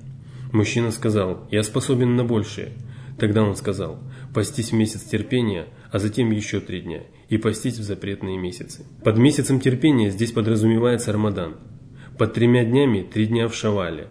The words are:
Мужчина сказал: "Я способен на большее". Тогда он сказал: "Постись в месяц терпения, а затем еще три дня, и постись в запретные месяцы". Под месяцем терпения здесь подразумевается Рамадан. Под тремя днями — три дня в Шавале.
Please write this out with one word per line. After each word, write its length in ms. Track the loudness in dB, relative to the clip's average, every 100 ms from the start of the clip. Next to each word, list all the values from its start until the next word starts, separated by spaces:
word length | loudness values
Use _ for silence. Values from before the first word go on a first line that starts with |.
| -18 -18 -18 -16 -2
Мужчина 380 | 0 2 2 0
сказал: 580 | 0 0 2 0 -4 -2
"Я 120 | -2
способен 520 | 0 -4 0 2 2
на 100 | 2
большее". 480 | 2 0 -2 -8 -10 -12 -14 -14 -14 -2
Тогда 240 | 2 4
он 140 | 2 0
сказал: 440 | -4 -4 -6 -8 -14 -14 -4
"Постись 360 | -2 -2 -2 0
в 40 |
месяц 260 | 2 2 -2
терпения, 680 | -4 -4 0 0 0 -2 -8 -16 -6
а 80 | -2
затем 320 | -2 0 2
еще 300 | 2 -2 -6
три 220 | -6 -10
дня, 220 | -8 -10 -12 -18 -2
и 80 | 0
постись 400 | 0 0 -4 -4
в 40 |
запретные 540 | -6 -6 -6 -6 -6 -4
месяцы". 480 | -6 -8 -14 -16 -20 -2
Под 140 | 2 6
месяцем 440 | 6 4 2 2
терпения 500 | 2 2 4 4 2
здесь 220 | 0 -2
подразумевается 800 | 0 2 4 4 4 2 0 0
Рамадан. 460 | 0 0 -2 -6 -10 -18 -20 -20 -20 -16 -2
Под 160 | 0
тремя 320 | 4 6 6 4
днями — 340 | 4 4 2
три 260 | 0 0 2
дня 220 | 2 0
в 60 |
Шавале. 540 | -2 -2 0 -2 -6 -12